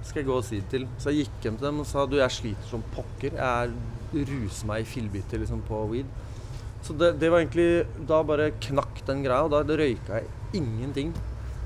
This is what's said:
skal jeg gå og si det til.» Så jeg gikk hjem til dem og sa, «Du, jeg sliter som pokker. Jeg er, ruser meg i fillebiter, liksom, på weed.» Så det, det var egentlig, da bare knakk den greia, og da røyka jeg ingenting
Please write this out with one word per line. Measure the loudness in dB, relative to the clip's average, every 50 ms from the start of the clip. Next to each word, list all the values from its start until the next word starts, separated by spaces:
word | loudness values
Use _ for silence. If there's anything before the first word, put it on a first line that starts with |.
| -12
skal | -6 -4 -2
jeg | 0 2
gå | 2 0
og | 0
si | -2 -4 -4
det | -4 -2
til.» | -4 -4 -4 -4 -8
Så | -4 -2 2
jeg | 2 2 2
gikk | 0 -4 -4 -4 -2
hjem | -2 -2
til | -2
dem | -2 -2 -2 -4
og | -2
sa, | 0 0 2
«Du, | 2 4 4
jeg | 4 4 2
sliter | -2 -4 -4 -4 -4 -6 -6
som | -6 -6 -6 -6 -6
pokker. | -6 -6 -8 -8 -6 -6 -4 -2
Jeg | -2 0
er, | 0 2 2 0 -2 -2 -4 -6 -6 -8 -8 -8 -4 -2 -2 -2 -2
ruser | -2 -4 -4 -4 -6 -6 -4 -2
meg | -2 -2 -4
i | -4 -4
fillebiter, | -6 -4 -4 -4 -6 -6 -4 -4 -4 -2
liksom, | -2 -4 -4 -4
på | -4 -4 -2 -2 -2
weed.» | -2 -2 -4 -4 -8 -10 -10 -8 -10 -10 -10 -10 -10 -8 -8 -10 -10 -10 -8
Så | -6 2 4 6
det, | 6 6 6
det | 4 6 8
var | 6 6
egentlig, | 6 4 4 6 6 6 6 4 2 -4 -8 0 4 4
da | 4 6 4
bare | 4 4 4 2 0 -2 -6 0
knakk | 0 0 0 0 -8 -8 -4 -2
den | -2 0 2
greia, | 4 4 4 4
og | 4 4
da | 4 4 4 2 4 4
røyka | 2 2 0 -2 -4 -4 -4 -4
jeg | -4 -10 -10 -8 -4 -2 -2 0
ingenting | 0 -2 -2 -4 -2 -2 -2 -2 -2 -4 -4 -6 -6 -6 -6 -8 -8 -6 -6 -4